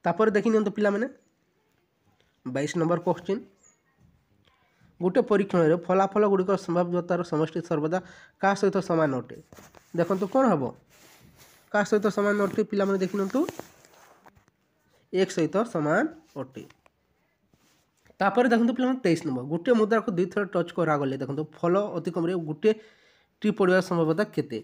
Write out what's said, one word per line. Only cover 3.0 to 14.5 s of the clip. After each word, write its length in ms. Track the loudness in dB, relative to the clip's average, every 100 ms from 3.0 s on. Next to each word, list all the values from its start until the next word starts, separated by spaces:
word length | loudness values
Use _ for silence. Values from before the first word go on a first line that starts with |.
| 0
କୋଶ୍ଚିନ୍, 340 | -4 -4 -8 -8 _ _ _ _ _ _ _ _ _ _ _ _ _ _ _
ଗୋଟେ 200 | 0 0 2
ପରୀକ୍ଷଣରେ 460 | 0 2 2 4 2
ଫଳାଫଳଗୁଡ଼ିକର 720 | 2 2 2 2 2 2 2 -2
ସମ୍ଭାବ୍ୟତାର 560 | 0 -2 0 -2 -2 -4 -2
ସମଷ୍ଟି 280 | -2 -2 -4 -4
ସର୍ବଦା 300 | -2 -2 -4 -6 -20 -20 _
କାହା 140 | 0 2
ସହିତ 160 | 0 0 0
ସମାନ 220 | 0 2 -2
ଅଟେ? 160 | -6 -18 _ -20 -20 -20 _ -4
ଦେଖନ୍ତୁ 260 | -2 -2 0
କ'ଣ 100 | 2 2
ହେବ, 100 | 2 -2 -8 _ _ -20 -20 -20 _ -20 _ _
କାହା 140 | -2 2
ସହିତ 140 | 0 0 0
ସମାନ 200 | 0 0 0
ଅଟେ 140 | -2 -2
ପିଲାମାନେ 260 | 0 0 0
ଦେଖି 120 | -2 -2
ନିଅନ୍ତୁ, 200 | -2 0 -2 -6 -20 _ _ -20 -20 _ -20 _ _